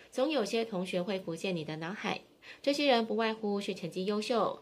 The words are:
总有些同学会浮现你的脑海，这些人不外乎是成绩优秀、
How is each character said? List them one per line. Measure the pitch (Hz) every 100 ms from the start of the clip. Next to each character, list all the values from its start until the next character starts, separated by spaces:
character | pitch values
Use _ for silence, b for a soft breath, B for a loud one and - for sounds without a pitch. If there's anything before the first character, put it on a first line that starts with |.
| B
总 | - 285
有 | 285
些 | 202 226
同 | 226 180
学 | 185 175
会 | 180 190
浮 | 185 165
现 | 196
你 | 170
的 | 151 156
脑 | 165
海， | 208 202 - - - B B
这 | 277
些 | 285 285
人 | 233 220
不 |
外 | 214 220
乎 | 220 208 202
是 | 202
成 | 185 165
绩 | 185
优 | 190 208
秀、 | 214 233 180 -